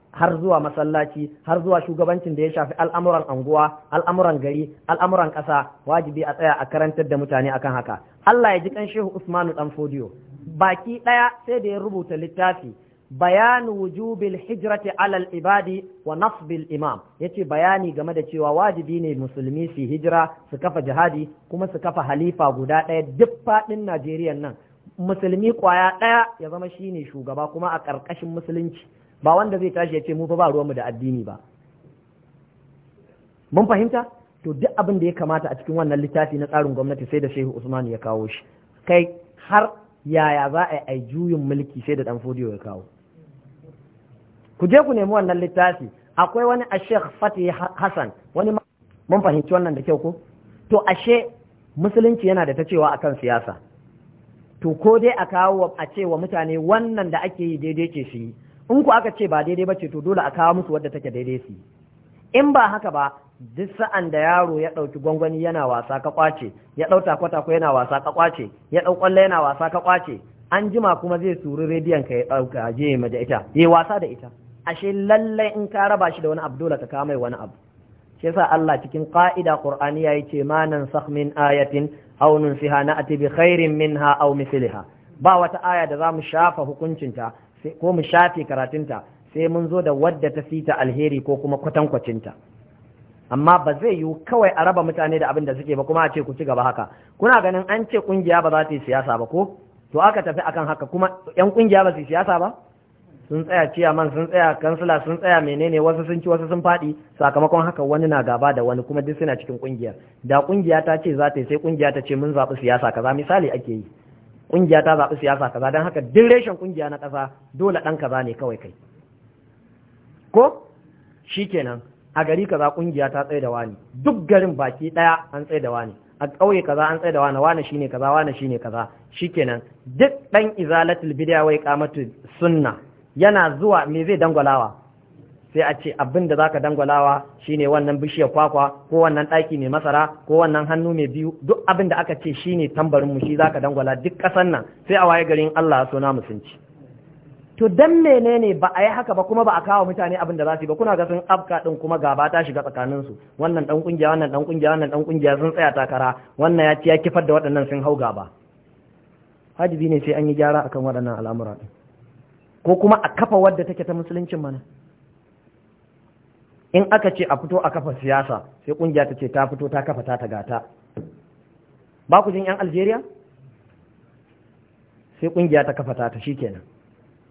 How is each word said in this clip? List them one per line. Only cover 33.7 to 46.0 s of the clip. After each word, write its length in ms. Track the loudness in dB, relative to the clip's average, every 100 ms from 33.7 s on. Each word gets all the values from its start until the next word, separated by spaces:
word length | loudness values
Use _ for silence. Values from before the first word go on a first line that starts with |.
| 2 0 -2 -6 -12 _ _
To 80 | -10
duk 160 | -4 -2 -2
abin 220 | -2 0
da 60 | -2
ya 60 |
kamata 360 | -2 -2 -2 -4
a 40 | -10
cikin 180 | -6
wannan 260 | -4 -2 -2
littafi 380 | -2 -2 -2 -2
na 80 | -4
tsarin 280 | -2 -2
gwamnati 320 | -2 -4 -6 -6
sai 80 | -4
da 80 | -4
Shehu 240 | -4 -6 -6
Usman 300 | -8 -6 -6
ya 100 | -8
kawo 280 | -6 -6 -6
shi. 160 | -10 -18 _ _ _ 2
Kai 220 | 4 4 -4 -20 _ 0
har 240 | 2 2 -2 _ _ -2
yaya 420 | 0 2 2 0
za 120 | 0 -2 -4 -8
a 60 |
yi 60 | -8 -8
juyin 320 | -6 -4 -2 -2
mulki 340 | -4 -6 -10
sai 120 | -6 -4
da 80 |
Dan 160 | -4 -8
Fodiyo 300 | -8 -8 -8
ya 60 | -10
kawo. 260 | -14 -16 -18 _ _ _ _ -20 _ _ -20 -20 _ _ _ _ _ _ _ -4
Ku 80 | 4
je 80 | 6
ku 80 | 6
nemi 200 | 2 0
wannan 280 | 0 0 0
littafi. 480 | -2 2 2 0 -8 -18